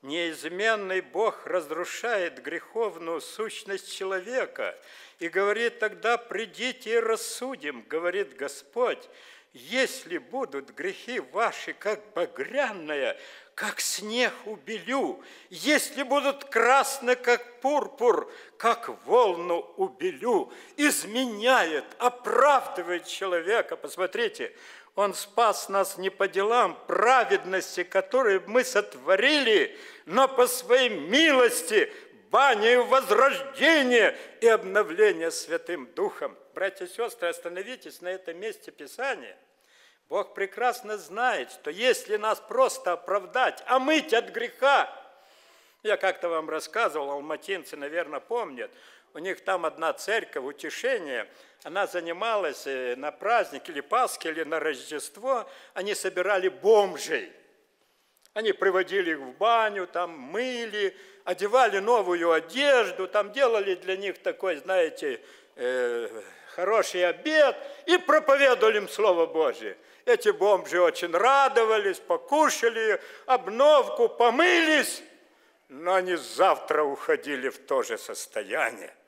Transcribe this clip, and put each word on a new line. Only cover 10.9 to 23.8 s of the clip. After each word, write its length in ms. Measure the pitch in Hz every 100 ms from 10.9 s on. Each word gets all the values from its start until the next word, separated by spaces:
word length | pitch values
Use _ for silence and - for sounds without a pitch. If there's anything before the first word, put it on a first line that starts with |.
| 185 - 247
ваши, 520 | 143 190 220 - -
как 280 | 156 196 208 -
багряное, 1040 | - 175 - 208 262 269 202 151 147 127 - - - -
как 260 | - 208 -
снег 520 | - - 208 233 240 -
убелю, 760 | 202 214 - 220 170 269 185 110 - - -
если 540 | 175 170 294 - -
будут 420 | 269 277 269 277 -
красны, 680 | 226 233 269 254 - 240
как 460 | 247 240 240 - -
пурпур, 680 | 262 294 208 - 240 175 - - - _
как 320 | 226 226 - 113 123
волну 540 | 214 226 170 175 170 - -
убелю.'» 720 | 185 - 175 143 233 208 - - - -
Изменяет, 1080 | 294 - - 226 262 208 233 254 175 151 139 -
оправдывает 1080 | 247 247 202 226 277 277 - - 175 175 -
человека. 680 | - 190 175 165 226 -
Посмотрите, 800 | 160